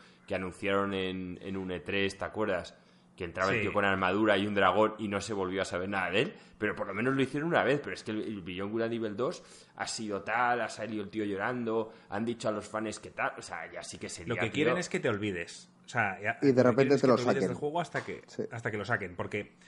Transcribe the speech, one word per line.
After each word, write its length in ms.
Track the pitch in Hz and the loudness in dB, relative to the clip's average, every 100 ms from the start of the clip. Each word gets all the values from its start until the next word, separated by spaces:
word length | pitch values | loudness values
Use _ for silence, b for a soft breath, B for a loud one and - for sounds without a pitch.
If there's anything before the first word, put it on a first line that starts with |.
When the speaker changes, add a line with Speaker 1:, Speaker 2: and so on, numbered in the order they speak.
| b b - | b b -6
Speaker 1:
que 80 | |
anunciaron 580 | 92 92 - 98 98 98 | -4 -4 -4 0 0 0
en, 460 | 98 92 92 92 90 | -2 -2 -4 -8 -10
en 160 | 95 95 | -8 -6
un 140 | 92 | -6
E 80 | 90 | -6
tres, 380 | - 98 98 - | -2 0 0 -2
¿te 80 | 87 | -6
acuerdas? 480 | 107 107 101 90 b b b b - | -2 -2 -2 -4 b b b b -10
Que 80 | |
entraba 280 | 87 92 95 | -8 0 2
el 40 | 95 | 2
Speaker 2:
Sí. 60 | |
Speaker 1:
tío 100 | 101 | 2
con 140 | 104 101 | 4 4
armadura 500 | 95 92 101 107 98 | 4 4 4 6 6
y 100 | 104 | 4
un 80 | |
dragón 400 | 101 95 98 107 - | 6 6 8 4 2
y 100 | 107 | -4
no 120 | 101 | -2
se 100 | 113 | -2
volvió 300 | 101 92 95 | -2 0 0
a 20 | |
saber 240 | 92 90 98 | -2 -2 -2
nada 220 | 101 87 | -2 0
de 100 | 98 | 2
él, 120 | 165 B B - | 0 B B -4
pero 180 | 107 107 | -2 -2
por 100 | 98 | -4
lo 40 | |
menos 200 | 98 127 | -2 0
lo 80 | 135 | 2
hicieron 260 | 131 147 165 | 2 0 2
una 160 | 139 | 4
vez, 160 | 104 143 | 4 4
pero 120 | 101 | 0
es 100 | 90 | -6
que 60 | - | -4
el, 100 | 107 | -4
el 220 | 101 101 | -4 -6
Beyond 280 | 87 90 101 | -6 -4 -2
Good 120 | 113 | -2
and 100 | 113 | 0
Evil 240 | 117 110 101 | -2 -4 -2
dos 260 | 135 180 B B B - | -2 -4 B B B -8
ha 100 | 98 | -6
sido 340 | - 107 98 | -6 -4 -4
tal, 380 | 110 117 123 120 | 0 2 2 2
ha 80 | 107 | -2
salido 340 | - 110 107 | -6 -6 -6
el 60 | 98 | -4
tío 140 | 107 | -4
llorando, 680 | 104 98 110 123 113 113 107 B B | -2 -2 -2 -2 0 0 -2 B B
han 160 | 101 117 | -4 -4
dicho 240 | 117 113 | -2 -2
a 20 | |
los 140 | 104 - | -2 -4
fans 320 | 110 110 104 | -4 -4 -8
que 100 | - | -10
tal, 200 | - 131 - | -4 -4 -6
o 40 | |
sea, 300 | - 87 87 | -10 -10 -10
ya 100 | 85 | -12
sí 140 | - 90 | -12 -12
que 140 | 101 | -12
sería, 240 | - 87 | -10 -6
Speaker 2:
Lo 40 | 98 | -2
que 40 | 110 | 0
Speaker 1:
tío. 20 | |
Speaker 2:
quieren 240 | 139 160 175 | 2 2 2
es 140 | 175 | -2
que 100 | 185 | -2
te 80 | 143 | 0
olvides. 640 | 101 104 87 85 - - _ | 0 -2 -2 -6 -12 -20 _
O 60 | - | -6
sea, 300 | 120 101 92 | -2 0 -2
ya, 180 | 104 - | -4 2
Speaker 3:
Y 60 | 143 | 6
de 40 | |
Speaker 2:
lo 40 | 127 | 8
que 60 | |
Speaker 3:
repente 100 | 123 117 | 6 6
Speaker 2:
quieren 160 | 135 135 | 4 6
es 40 | |
Speaker 3:
te 60 | 131 | 6
Speaker 2:
que 20 | |
Speaker 3:
lo 80 | 113 | 6
Speaker 2:
te 60 | |
olvides 120 | 120 101 | 4 2
Speaker 3:
saquen. 120 | 92 | 0
Speaker 2:
del 80 | - | -2
juego 240 | 147 165 | -4 -4
hasta 240 | 160 135 | -4 -6
que, 180 | 104 82 - | -8 -10 -10
Speaker 3:
Sí. 160 | - 104 | -10 -8
Speaker 2:
hasta 180 | 117 117 | -6 -6
que 60 | 104 | -6
lo 80 | |
saquen, 320 | 98 113 92 90 | -2 -2 -2 -8
porque 400 | 101 104 95 b | -6 -6 -8 b